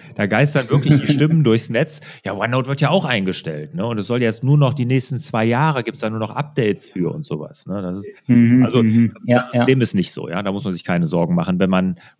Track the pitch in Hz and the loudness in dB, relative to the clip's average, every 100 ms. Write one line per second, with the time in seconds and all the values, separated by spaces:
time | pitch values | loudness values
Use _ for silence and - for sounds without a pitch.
0 | - - 101 110 143 143 127 143 - 143 | -14 -6 -2 2 2 0 0 2 4 4
1 | - 143 156 165 131 113 - 117 151 - | 4 2 4 4 4 2 0 -2 -2 -6
2 | - - 95 101 107 127 127 139 139 185 | -20 -12 -10 -4 -2 -2 -2 0 2 2
3 | 151 117 95 87 - 76 76 82 113 110 | 2 0 0 -4 -8 -10 -8 -6 -4 -4
4 | 95 120 117 110 127 147 135 147 120 131 | -2 0 0 0 2 4 4 0 0 0
5 | - 123 - 117 117 120 160 135 113 - | -2 -8 -4 -2 0 2 0 0 -4 -6
6 | 110 110 107 117 147 - 110 92 - 92 | -6 -4 -6 -6 -6 -2 0 -2 -8 -6
7 | 82 80 76 80 73 - - 98 92 95 | -6 -6 -8 -10 -10 -16 -10 -8 -8 -10
8 | 101 - - 120 117 123 123 123 113 113 | -12 -10 0 2 4 4 4 2 4 4
9 | 113 - - 120 - 123 123 131 110 98 | 2 -2 0 0 0 0 2 2 2 0
10 | 87 - - 87 101 101 98 87 - 87 | -4 -6 -8 -6 -4 -4 -6 -6 -2 -2
11 | 82 85 85 87 85 92 92 92 92 87 | 0 0 0 0 -2 0 2 2 0 -4
12 | - | -14